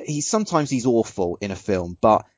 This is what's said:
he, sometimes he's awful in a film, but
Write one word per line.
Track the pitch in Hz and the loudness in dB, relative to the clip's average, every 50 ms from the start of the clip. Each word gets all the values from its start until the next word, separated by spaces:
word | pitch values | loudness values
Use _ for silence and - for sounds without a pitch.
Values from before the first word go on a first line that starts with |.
| - | -10
he, | - 151 147 | -6 -6 -4
sometimes | 143 - - 214 214 - 175 160 147 135 | -4 -2 -2 -2 -2 0 0 0 0 0
he's | 135 127 113 | -2 0 2
awful | 127 120 117 110 - - - 92 87 87 - | 2 2 2 2 0 -2 -4 -4 -4 -4 -6
in | - 101 | -6 -8
a | 95 | -8
film, | - - - 101 92 87 87 90 - | -8 -4 -2 -2 -2 -2 -6 -4 0
but | - 113 107 92 - - _ | 4 4 4 4 2 -2 _